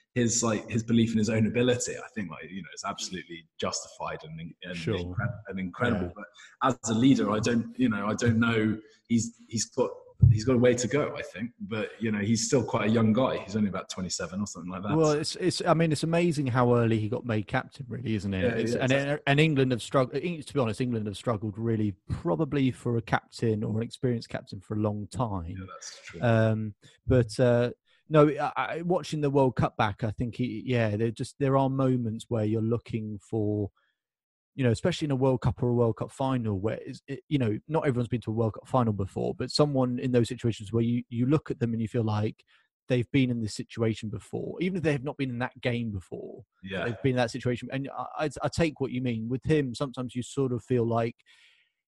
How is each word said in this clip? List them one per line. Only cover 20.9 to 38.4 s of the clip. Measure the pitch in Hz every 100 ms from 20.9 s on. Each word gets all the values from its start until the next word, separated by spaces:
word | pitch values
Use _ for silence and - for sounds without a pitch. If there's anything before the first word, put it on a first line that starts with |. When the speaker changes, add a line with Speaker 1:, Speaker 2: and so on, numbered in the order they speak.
| 117 107
Speaker 2:
have | 98
struggled | - 107 110 101
really | 117 110 107 95 -
probably | - 170 160 151 143 131
for | - 123 117
a |
captain | - 135 - - 117 107
or | 117 107
an |
experienced | 120 - 127 117 -
captain | 113 - 104
for | -
a | 107
long | 107 104 104
time. | - 117 95 82 95
Speaker 1:
Yeah, | 95
that's | - - -
true. | - -
Speaker 2:
Um, | 120 113 110 110 110 - - _ -
but, | 127 113 -
uh, | 123 120 120 - _ _ _
no, | 151 151
I, | 139 143 -
I, | 123 151
watching | 175 180 147 156
the | 143
World | 139 131 -
Cup | 156 -
back, | 110 -
I | 113
think, | - 123 -
he, | 123 107 -
yeah, | 123 110 104
there | 117
just, | 110 127 -
there | 139 135
are | 135
moments | 135 131 127 113 113 -
where | 117
you're | 107 110
looking | 110 117 - 117 107 101
for | - 113 104 104 101 - _ _ _ _ _ _ _
you | -
know, | 127
especially | 110 185 165 151
in |
a | 131
World | 135 127
Cup | 127 -
or | 123
a |
World | 120 117 104
Cup | 120
final | - 135 131 110 98
where | 107 -
it's, | 135 127 -
it, | 135 _
you | 147
know, | 113 101 -
not | 156 151
everyone's | 120 120
been | 120
to | 113
a |
World | 110